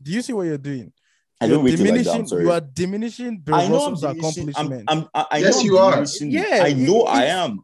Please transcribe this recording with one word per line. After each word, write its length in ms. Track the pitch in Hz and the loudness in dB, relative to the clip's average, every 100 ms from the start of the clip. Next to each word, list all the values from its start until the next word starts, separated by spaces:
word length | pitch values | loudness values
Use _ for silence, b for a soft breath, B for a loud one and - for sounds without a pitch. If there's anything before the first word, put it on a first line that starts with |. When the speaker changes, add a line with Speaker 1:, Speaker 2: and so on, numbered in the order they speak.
Speaker 1:
Do 80 | 139 | -6
you 100 | 214 | -6
see 100 | 247 | -4
what 100 | 220 | -4
you're 140 | 170 147 | -4 -6
doing? 340 | 135 135 98 _ _ _ _ _ | -8 -10 -12 _ _ _ _ _
Speaker 2:
I 60 | |
Speaker 1:
You're 120 | 113 151 | 2 4
Speaker 2:
don't 80 | 135 | 4
rate 80 | |
it 60 | 165 | 4
like 60 | 202 | 2
that, 120 | 240 | 2
I'm 60 | |
Speaker 1:
diminishing, 220 | - - 214 | 0 -2 -2
Speaker 2:
sorry. 140 | 175 | 0
Speaker 1:
you 80 | 170 | 0
are 80 | 170 | 0
diminishing 760 | 147 135 180 202 226 226 247 214 | -4 -6 -4 -4 -8 -8 -10 -10
Bill 140 | 147 160 | -2 0
Speaker 2:
I 120 | 175 | 2
know 160 | 160 | 0
I'm 80 | 196 | 0
Speaker 1:
Russell's 80 | 175 | -4
Speaker 2:
diminishing, 540 | 147 147 160 156 147 143 | -6 -4 -6 -6 -8 -6
I'm, 100 | 147 | -6
Speaker 1:
accomplishment. 180 | 127 107 | -6 -2
Speaker 2:
I'm, 200 | 156 156 | -2 -2
I, 140 | 151 - | -6 -2
I 60 | 151 | 0
Speaker 3:
Yes, 140 | 190 | 2
Speaker 2:
know 60 | 254 | 2
I'm 60 | 214 | 4
Speaker 3:
you 120 | 185 | 6
are. 120 | 190 | 6
Speaker 2:
diminishing 380 | 143 143 - 147 | 4 -2 -6 -4
it. 40 | |
Speaker 1:
Yeah, 300 | 302 403 247 | -2 0 2
Speaker 2:
I 80 | 165 | 2
know 300 | 135 131 220 | 2 4 4
Speaker 1:
it, 80 | - | 4
Speaker 2:
I 140 | 120 | 2
Speaker 1:
it, 40 | 135 | 2
Speaker 2:
am. 320 | 185 151 98 | 0 -2 -6